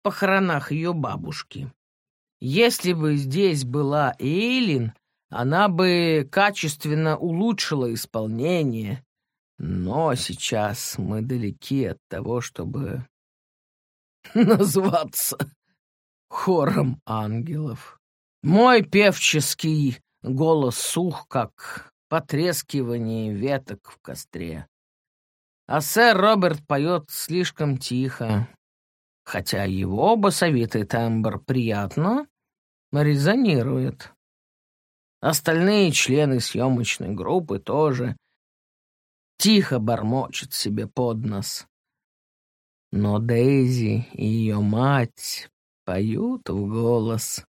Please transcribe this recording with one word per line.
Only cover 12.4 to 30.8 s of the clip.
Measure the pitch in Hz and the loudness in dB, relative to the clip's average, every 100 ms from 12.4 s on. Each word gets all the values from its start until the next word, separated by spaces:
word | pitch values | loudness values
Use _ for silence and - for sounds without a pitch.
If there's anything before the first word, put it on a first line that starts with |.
| - - 85 - 87 131 123 _ _ _ _ _ _ _ _ _ _ _ | -6 -10 -10 -8 -6 -8 -10 _ _ _ _ _ _ _ _ _ _ _
<laughs> | - | -4
назваться | 214 202 220 196 185 190 170 156 - - - - _ _ _ _ _ _ _ _ | 4 6 6 4 2 2 0 -2 -6 -6 -6 -10 _ _ _ _ _ _ _ _
хором | - - 175 - 196 139 - - | -4 0 2 2 2 0 -4 -6
ангелов. | 110 107 113 160 151 151 117 - - _ _ _ _ | -4 -4 -4 -6 -6 -6 -10 -16 -20 _ _ _ _
Мой | - 196 247 240 | 4 8 8 8
певческий | - 196 208 - - 156 - - 160 156 139 123 _ _ | 6 4 4 4 0 2 -2 -2 0 2 0 -2 _ _
голос | 110 131 160 160 127 - | -6 0 4 4 2 -2
сух, | - 165 180 - - | -4 -2 -2 -4 -6
как | 131 110 _ - - - _ _ | -4 -4 _ -16 -16 -18 _ _
потрескивание | 160 160 143 175 160 - 143 120 120 113 113 110 | -4 -2 -2 0 -2 -4 -4 -2 -4 -4 -4 -4
веток | 101 131 139 135 101 - | -4 -2 -4 -6 -16 -16
в | - | -20
костре. | - - - 82 82 80 76 _ _ _ _ _ _ _ _ _ - | -16 -16 -14 -12 -10 -10 -14 _ _ _ _ _ _ _ _ _ -4
А | 147 | -2
сэр | 151 220 233 190 | 0 4 6 6
Роберт | 202 220 180 151 - | 4 4 2 -2 -2
поет | 143 156 175 147 | 0 2 0 -4
слишком | - - 175 175 - 147 131 | -12 -4 -2 -2 -2 -2 -2
тихо, | - 123 131 - 113 104 117 _ _ _ _ _ _ _ - | -4 -2 -4 -4 -2 0 -2 _ _ _ _ _ _ _ -8
хотя | 104 90 98 98 | -6 -4 -2 -2
его | 95 95 98 175 226 | -2 -2 0 2 4
басовитый | 196 - 175 135 113 113 | 2 2 2 2 0 -2